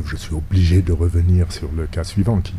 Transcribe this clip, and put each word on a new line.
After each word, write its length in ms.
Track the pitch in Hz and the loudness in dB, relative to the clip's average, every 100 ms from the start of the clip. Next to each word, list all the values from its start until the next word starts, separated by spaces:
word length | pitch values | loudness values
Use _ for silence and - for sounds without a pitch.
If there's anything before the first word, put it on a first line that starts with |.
| - | -6
je 100 | - | -8
suis 180 | - | -6
obligé 480 | 78 76 95 87 90 | -6 -2 2 4 4
de 120 | 85 | 2
revenir 580 | 82 87 87 85 90 85 | 0 2 2 4 4 2
sur 180 | - 73 78 | -4 -6 -6
le 100 | 78 | -4
cas 160 | - | -6
suivant, 360 | 80 101 98 107 | -4 -2 0 0
qui 160 | 95 | -2